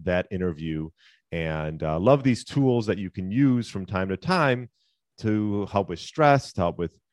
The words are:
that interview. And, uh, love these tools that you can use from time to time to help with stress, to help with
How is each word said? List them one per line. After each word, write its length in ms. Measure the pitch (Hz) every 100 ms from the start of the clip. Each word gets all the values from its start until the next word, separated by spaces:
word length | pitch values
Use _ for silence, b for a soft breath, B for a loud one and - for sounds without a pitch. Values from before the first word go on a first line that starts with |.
that 240 | 85 90 -
interview. 580 | 95 90 76 80 78 80 _ b b -
And, 500 | 85 80 78 78 80
uh, 160 | 78 78
love 240 | 104 139
these 200 | 131 117
tools 420 | - 143 135 120 107
that 100 | 95
you 120 | 92
can 220 | - 92
use 380 | 113 139 123 113
from 160 | 101 92
time 240 | 98 95
to 80 | 95
time 520 | - 185 147 127 120 _ _ _ _ -
to 460 | 110 107 107 101 98
help 200 | 101 90
with 120 | 87
stress, 520 | - - 147 139 -
to 80 | -
help 160 | 87 82
with 200 | 85 _ _